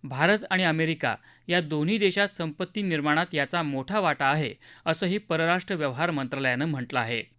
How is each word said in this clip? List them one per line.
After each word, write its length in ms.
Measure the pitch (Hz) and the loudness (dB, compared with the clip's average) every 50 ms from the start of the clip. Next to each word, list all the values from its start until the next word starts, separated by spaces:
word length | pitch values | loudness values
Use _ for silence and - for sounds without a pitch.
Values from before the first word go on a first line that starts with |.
| - | -12
भारत 360 | 143 131 131 151 175 208 214 - - | -10 -2 0 2 4 2 2 0 -2
आणि 140 | 190 185 185 | 0 2 2
अमेरिका 520 | 170 156 160 160 160 160 156 - 127 110 - _ - - _ _ - | 2 2 2 0 0 0 -2 -2 -2 -2 -4 _ -20 -20 _ _ 0
या 140 | 170 175 | 0 0
दोन्ही 360 | 170 147 156 151 151 165 214 226 | 0 0 -2 0 0 0 2 2
देशात 300 | 208 196 180 202 202 202 | 2 2 2 2 0 0
संपत्ती 540 | - - 170 160 151 - 185 180 - 214 | 0 -4 -6 -6 -4 -6 -8 -8 -6 -4
निर्माणात 440 | 202 190 165 151 143 151 147 156 175 - - | -2 0 0 0 2 2 2 2 2 0 0
याचा 280 | 151 139 131 - 175 | -2 -2 0 0 -2
मोठा 380 | 160 147 139 135 131 - 196 214 | -2 0 -2 -4 -4 -2 -2 0
वाटा 260 | 190 165 147 - 147 | 2 2 2 2 2
आहे, 280 | 135 139 156 156 120 - _ _ - - - _ | 2 2 2 0 -4 -6 _ _ -20 -20 -8 _
असंही 320 | - 160 160 - 180 185 208 | -2 -2 0 0 -2 -2 -2
परराष्ट्र 580 | 208 _ 170 156 165 165 175 185 180 - 202 | -2 _ 0 0 2 2 2 0 0 -4 -4
व्यवहार 360 | 165 151 139 127 123 160 175 | -2 -2 -2 -2 0 -2 0
मंत्रालयानं 540 | 165 143 135 123 135 135 135 127 123 123 143 | 0 -2 -2 -4 -4 -2 0 0 0 0 0
म्हटलं 340 | 165 151 131 123 120 - 127 | -2 -2 -2 -4 -2 -2 -2
आहे. 240 | 117 113 120 113 104 - _ | 0 0 -2 -4 -4 -8 _